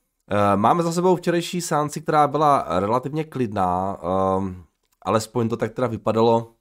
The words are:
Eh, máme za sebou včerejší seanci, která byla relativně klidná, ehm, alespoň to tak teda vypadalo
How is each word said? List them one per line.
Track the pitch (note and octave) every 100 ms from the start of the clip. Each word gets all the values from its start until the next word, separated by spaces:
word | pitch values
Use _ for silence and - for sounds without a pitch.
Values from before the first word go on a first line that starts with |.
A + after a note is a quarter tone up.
| _ _ -
Eh, | G#2 G2+ G2
máme | A2+ E3+
za | E3
sebou | E3+ F#3 F3
včerejší | F3+ E3+ E3 F3+
seanci, | E3 D3+ D3+ E3
která | D#3+ D3+ C#3+
byla | D3 D3+ C#3 D2 F2
relativně | G2+ B2 C3+ D#3
klidná, | D#3 C3 A2+ G#2 F2+ F2+ F#2+ F#2
ehm, | E2+ F#2+ F#2+ F#2+ F#2+ F2+ E2+ _ _ _
alespoň | F#2 G#2+ - B2 A2+
to | A2+
tak | A2
teda | A#2+ B2
vypadalo | A2 A#2 A2 A#2 A2+ A2+ _